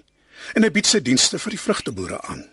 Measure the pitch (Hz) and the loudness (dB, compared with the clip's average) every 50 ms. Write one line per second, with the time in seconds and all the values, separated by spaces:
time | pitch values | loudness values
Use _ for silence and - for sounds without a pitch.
0 | _ _ _ _ _ _ - - - - - 240 220 214 143 208 - - - 208 | _ _ _ _ _ _ -20 -18 -10 -2 2 4 4 4 4 2 2 4 2 2
1 | 135 120 131 123 - - - 165 - 214 208 175 - - 196 - - 165 117 92 | 2 2 4 4 4 2 0 -2 -6 -6 -8 -2 -2 -2 -2 0 -4 -6 -6 -6
2 | 92 90 107 - - - - 127 - - | -6 -6 -8 -8 -8 -10 -12 -12 -14 -18